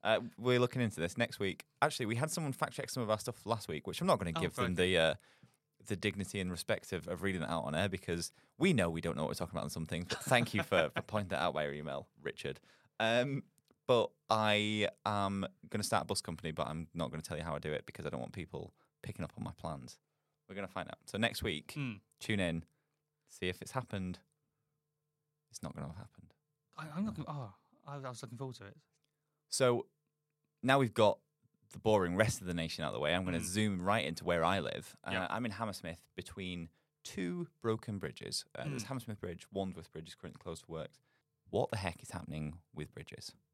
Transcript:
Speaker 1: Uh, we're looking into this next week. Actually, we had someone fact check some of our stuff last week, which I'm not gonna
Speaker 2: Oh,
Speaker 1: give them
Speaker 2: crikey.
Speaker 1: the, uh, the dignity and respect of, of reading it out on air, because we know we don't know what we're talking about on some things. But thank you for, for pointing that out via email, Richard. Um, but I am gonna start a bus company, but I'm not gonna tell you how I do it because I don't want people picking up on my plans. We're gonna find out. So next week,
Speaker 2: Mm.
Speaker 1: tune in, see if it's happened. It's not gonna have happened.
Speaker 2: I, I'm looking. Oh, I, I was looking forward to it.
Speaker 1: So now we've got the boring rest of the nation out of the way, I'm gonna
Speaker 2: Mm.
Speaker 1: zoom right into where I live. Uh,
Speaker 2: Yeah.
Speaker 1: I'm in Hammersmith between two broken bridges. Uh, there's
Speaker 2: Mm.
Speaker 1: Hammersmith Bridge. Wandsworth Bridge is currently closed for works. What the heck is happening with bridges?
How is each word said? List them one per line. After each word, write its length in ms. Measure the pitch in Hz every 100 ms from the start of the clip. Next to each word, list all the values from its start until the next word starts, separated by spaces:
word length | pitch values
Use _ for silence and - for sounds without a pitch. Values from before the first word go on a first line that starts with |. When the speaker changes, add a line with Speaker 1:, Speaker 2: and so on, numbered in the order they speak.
Speaker 1:
Uh, 160 | - 107 120 -
we're 200 | 123 123
looking 220 | 123 127
into 180 | 117 -
this 160 | 85 -
next 220 | 117 -
week. 260 | 98 - - _
Actually, 240 | 151 - 110
we 80 | 117
had 160 | 156
someone 220 | 165 151
fact 200 | 131 123
check 160 | - -
some 140 | -
of 80 | 110
our 80 | 107
stuff 260 | - - 101
last 220 | 113 -
week, 180 | 78 -
which 160 | 87
I'm 60 | 180
not 100 | 135
gonna 140 | 85 80
Speaker 2:
Oh, 60 |
Speaker 1:
give 140 | 87 -
them 180 | 113 92
Speaker 2:
crikey. 180 | 92
Speaker 1:
the, 40 | 90
uh, 160 | 80 69 _ _ - _ _ _ -
the 100 | 95
dignity 440 | 104 95 95 101
and 100 | 92
respect 420 | 87 - 107 -
of, 160 | 90 82
of 140 | 85
reading 220 | 98 92
it 60 | 76
out 160 | 82 65
on 100 | 78
air, 120 | 101
because 440 | 92 - 85 82 _ _ -
we 160 | 180
know 160 | 139 85
we 100 | 82
don't 160 | 82 73
know 60 |
what 80 | 76
we're 40 | -
talking 180 | 85 85
about 100 | -
on 40 |
some 160 | - 80
things. 220 | 82 90
But 140 | -
thank 320 | - 123 117 104
you 80 |
for, 260 | - 92 76
for 140 | -
pointing 260 | - 107 95
that 100 | 82
out 100 | 82
via 180 | 71 73
email, 360 | 73 76 69 - _
Richard. 360 | 69 - - 69 _ _ _ -
Um, 440 | 113 120 135 139 - _ _ _ -
but 240 | 120 - _ -
I 580 | 110 107 104 107 107 101 -
am 440 | 104 104 98 98 95 _ -
gonna 120 | 104
start 200 | 101 104
a 20 | 85
bus 160 | 98
company, 300 | - 80 80
but 160 | 78 64
I'm 180 | 78 78
not 160 | 85 71
gonna 140 | 78
tell 120 | 78 80
you 60 |
how 120 | 82 73
I 40 |
do 120 | 78
it 160 | 76 -
because 180 | - 76
I 40 |
don't 100 | 65
want 140 | -
people 380 | 95 82 - - _ _ _
picking 240 | - - 87
up 80 | -
on 80 |
my 60 | - -
plans. 400 | 82 73 62 - _ _ _ _ _
We're 60 |
gonna 140 | 98 98
find 200 | 95 71
out. 100 | - -
So 100 | 98
next 240 | 113 -
week, 320 | 117 76 - 147
Speaker 2:
Mm. 240 | 131 101 _ _
Speaker 1:
tune 200 | - 104
in, 260 | 90 82 - _ _ _ _ _ _
see 180 | - 90
if 160 | 90
it's 80 | 135
happened. 480 | 131 120 101 92 87 _ _ _ _ _ _ _ _ _ _ _ _ _
It's 120 | -
not 120 | 71 78
gonna 120 | 69
have 80 | 87
happened. 380 | 120 - - _ _ _ _ -
Speaker 2:
I, 80 | 156 151
I'm 100 | 214
looking. 200 | - -
Oh, 260 | 147 113 95 _ _ -
I, 80 | 143
I 140 | 135
was 120 | 117
looking 160 | 131 120
forward 180 | 131 120
to 80 | 98
it. 120 | - _ _ _ _ _ _ _
Speaker 1:
So 380 | - 127 120 - _ _ _ _ _ _ _
now 180 | 127 139
we've 140 | 123
got 240 | 113 107 - _ _ _ _ _
the 80 | -
boring 360 | 110 107 90 90
rest 260 | 110 -
of 60 | 90
the 60 |
nation 300 | 85 80 -
out 60 | 73
of 40 |
the 60 | 53
way, 140 | 76
I'm 120 | 90 92
gonna 140 | 85
Speaker 2:
Mm. 40 | 95
Speaker 1:
zoom 360 | 98 107 95
right 240 | 90 110 71
into 200 | 87 85
where 180 | 85
I 160 | 82 98
live. 360 | 76 - - -
Uh, 80 | -
Speaker 2:
Yeah. 140 | 95 90
Speaker 1:
I'm 160 | 110 123
in 60 |
Hammersmith 520 | 101 113 95 82 85 _ -
between 540 | - - 92 87 82 _ _ _
two 440 | - - 180 175 170 _
broken 380 | 117 110 - 101
bridges. 460 | 69 - - - - -
Uh, 60 | 151
there's 180 | 131
Speaker 2:
Mm. 40 | 107
Speaker 1:
Hammersmith 320 | 131 120 104
Bridge. 260 | 92 87 -
Wandsworth 400 | 98 95 87 80
Bridge 160 | 80 82
is 60 | -
currently 240 | 87 -
closed 260 | 90 80 -
for 60 |
works. 260 | 80 - _ _ _ _ _ -
What 200 | - -
the 60 | 107
heck 240 | 95 -
is 80 | -
happening 480 | - - 78 76 87 _
with 180 | - 76
bridges? 400 | - - - - - _